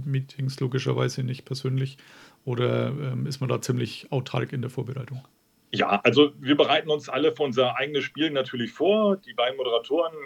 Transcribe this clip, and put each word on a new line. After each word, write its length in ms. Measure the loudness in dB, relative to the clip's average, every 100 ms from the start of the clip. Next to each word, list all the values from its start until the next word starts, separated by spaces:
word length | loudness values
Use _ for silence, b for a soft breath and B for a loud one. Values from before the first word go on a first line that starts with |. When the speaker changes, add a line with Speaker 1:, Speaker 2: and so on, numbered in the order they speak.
| -2
Speaker 1:
Meetings, 540 | -2 -4 -4 -4 -2
logischerweise 640 | -2 0 0 0 0 -2
nicht 200 | -4 -6
persönlich. 540 | -8 -6 -2 -2 -4 -8 B B B B -6
Oder, 440 | 0 2 2 0
ähm, 360 | -2 -4 -4 -4
ist 140 | -4
man 100 | -2
da 100 | -2
ziemlich 520 | 0 -2 -2 -8 -4
autark 420 | -4 -2 -4 -2
in 80 | -4
der 80 | -4
Vorbereitung? 560 | -6 -6 -8 -10 -12 -14 _ _ _ -10
Speaker 2:
Ja, 260 | -2 0 4 4
also 260 | 6 6 4
wir 160 | 2 4
bereiten 340 | 6 4 2
uns 200 | -2 -2
alle 260 | 0 0 2
für 80 |
unser 320 | 0 2 2 2
eigenes 300 | -2 -2 -4
Spiel 240 | -2 0
natürlich 420 | 0 -2 -4 -6
vor. 460 | 0 2 4 4 2
Die 160 | -4
beiden 240 | -2 -2 0
Moderatoren, 560 | 0 0 2 0 0 -4